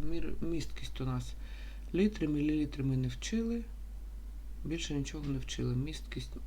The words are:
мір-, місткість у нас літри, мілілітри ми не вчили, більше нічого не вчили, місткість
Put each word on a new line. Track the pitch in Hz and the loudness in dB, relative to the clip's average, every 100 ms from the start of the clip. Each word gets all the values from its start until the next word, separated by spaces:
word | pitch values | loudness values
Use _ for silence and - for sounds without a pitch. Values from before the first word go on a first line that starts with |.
| 160 | 8
мір-, | 170 165 - | 6 4 2
місткість | 165 165 123 - - - | 2 0 0 -2 -4 -2
у | |
нас | 131 123 123 - - - - - - | 0 0 -2 -6 -6 -8 -8 -8 -2
літри, | 165 208 - 156 | 4 6 4 2
мілілітри | 147 147 151 143 - | 4 4 4 2 2
ми | 135 131 | 2 4
не | 127 | 2
вчили, | - - 226 226 233 226 - - - - - - - - - | -2 -2 0 0 -2 -4 -8 -8 -8 -8 -8 -8 -8 -8 -6
більше | - 165 - | -4 -2 -2
нічого | 147 139 151 | -2 -2 -2
не | 143 135 | -2 -2
вчили, | - - 123 | -2 0 0
місткість | 123 139 - - - - - | 2 0 -4 -6 -6 -6 -8